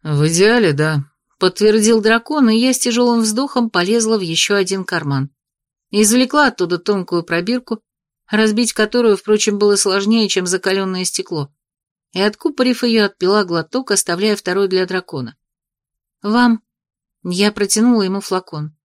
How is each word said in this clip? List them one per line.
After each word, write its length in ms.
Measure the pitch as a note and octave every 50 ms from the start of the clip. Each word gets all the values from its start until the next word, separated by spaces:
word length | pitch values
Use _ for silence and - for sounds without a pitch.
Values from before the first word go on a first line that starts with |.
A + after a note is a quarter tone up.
| _
«В 240 | D#3 D3+ C#3+ D3+
идеале, 460 | D#3 E3 F3 G3 G#3+ A#3 B3 G#3+ E3 C#3+
да», 320 | C#3 D3+ D#3 D#3 C#3+ C#3 _ _ _ _ _ _ _ F#3
подтвердил 560 | F#3 F3+ - G3+ G#3+ G#3+ A3+ G#3 A3 A#3 A3
дракон, 500 | G3+ A3 A3+ A#3 A#3 - D4+ D4+ C4 A3
и 80 | A3
я 140 | A3+ A#3+ C4
с 80 | B3+ -
тяжёлым 400 | - B3 A3+ A#3+ B3 A#3+ A#3 A#3
вздохом 500 | A3+ A3 G#3+ A#3 C#4 C#4 - B3 A#3 A3+
полезла 480 | - F3+ F3 F#3+ A3+ A#3 A3 A3 A3
в 40 | G#3+
ещё 340 | F#3 E3 D#3+ D#3+ - - G3+
один 300 | G3+ F#3+ F#3 F#3+ F#3+ F3+
карман. 440 | - F3+ E3 D3+ C#3+ C#3 C3+ C3+ C#3+ _ _ _ _ _ _ _ _ _ _ _ _
Извлекла 560 | - G#3 G#3+ G#3 A3+ B3+ B3+ B3 - D4+ D4
оттуда 300 | B3+ - - F3+ E3 F3
тонкую 460 | E3+ F3 - G#3 G3 F3 - F3 E3+ E3+
пробирку, 580 | - E3+ E3+ F3+ G#3 A#3+ B3 B3 - A3+ A3 _ _ _ _ _ _ _ _ _ _
разбить 420 | - G#3+ A3 G#3+ G#3+ G#3 F#3+ A2
которую, 460 | - - G#3+ G#3+ - B3 A#3 A3+ G3+
впрочем, 420 | F#3+ _ G#3 G#3+ G#3 - G#3+ G#3 G3+
было 160 | G#3 G#3 G3+
сложнее, 540 | G3 - G3+ F#3 G3 G3 G#3 A3+ A3+ G#3+ F#3+
чем 160 | - F#3+ F3+
закалённое 580 | F3 F3+ F#3 - F#3+ F#3+ G3 F#3+ F#3 F#3 F#3 F#3
стекло, 460 | - - - F#3 - F3 D3+ C#3+ - _ _ _ _ _ _ _ _ _ _ _ _ _
и, 80 | F#3
откупорив 640 | G3 G#3+ G#3 _ - E4 C#4+ - B3+ B3+ B3 - -
её, 200 | A#3+ A3+ A3 G#3
отпила 400 | G3 - _ F3+ F#3 G3+ G#3+ G3+
глоток, 480 | F3 E3+ E3 D#3 _ - B3+ B3+ -
оставляя 460 | G#3 F3+ - - F3 F3+ G3+ A3 G#3
второй 320 | G#3 _ - F3+ G3 G3+ F#3+
для 160 | F#3 F#3 F#3
дракона. 500 | F3 F3+ F#3 F3+ - - C#3 B2 A2+ - _ _ _ _ _ _ _ _ _ _ _ _ _ _ _ _ _
«Вам». 400 | - G#3 A3 B3 B3 A#3+ A3+ A3 _ _ _ _ _ _ _ _ _ _ _ _ _
Я 260 | F3 F3+ F3+ G3+ G#3
протянула 520 | G#3 G#3 G3+ G3 - G#3+ A3+ B3 A#3+ A3+ G3
ему 180 | F#3 F#3+ G3
флакон. 500 | G3 - F#3+ F#3 F3+ - - D3+ D3+ D3+ D3+ _